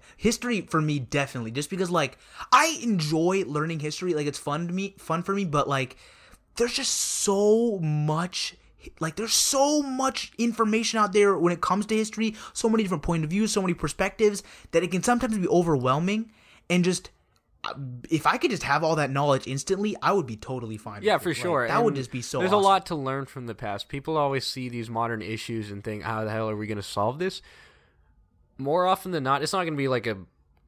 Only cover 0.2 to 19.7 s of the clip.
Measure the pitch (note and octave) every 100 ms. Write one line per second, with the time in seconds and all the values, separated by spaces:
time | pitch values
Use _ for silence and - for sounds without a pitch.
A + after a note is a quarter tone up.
0.2 | G#3 A#3 B3 A3 - D#3+ D3+ D3 A#2+ C#3+
1.2 | C#3 C3 A2 A#2+ D3 F#3 F#3 F3 C#3 -
2.2 | - - - B3+ D#4+ D#4 A#3+ F#3+ D3+ D#3+
3.2 | E3+ G3 E3+ D3 D#3 E3 D3+ D3+ F#3 D3+
4.2 | D3 C#3+ - D3+ E3+ F#3 G3 - - D#3+
5.2 | F3 G3+ F#3+ C#3+ C#3 C#3 C3 - - -
6.2 | - - _ - A#3+ B3+ C4 - - -
7.2 | - G3 G#3 A3 A#3 G3 D#3 D3+ D3+ D#3
8.2 | F3+ - - - _ _ - - D#3+ D#3
9.2 | A3 - - C#4 C#4+ D4+ C#4 C4 C4 -
10.2 | - - A#3 A#3 A3 A3 A3+ A3+ G#3 G3
11.2 | G3+ F#3 F3 F3 - F#3+ G#3 A3 G#3+ G#3+
12.2 | A3 G#3+ - - A3+ A3+ G3 F3 - E3
13.2 | D#3 F#3+ G#3+ G#3+ F#3 E3+ D3+ - F#3+ -
14.2 | G#3+ G3+ - - - E3 F3 F3+ F3+ A#3+
15.2 | B3 G#3+ F3 E3+ E3+ C#3+ B2+ C#3 F3 G#3+
16.2 | A3+ - _ - _ F3+ F3+ F3 - _
17.2 | _ _ _ _ - - C3 B2 - D#3
18.2 | D3+ A#3 E4 F#3 - C#3+ D#3+ D#3+ C#3 C#3
19.2 | C#3+ C3+ - C3+ -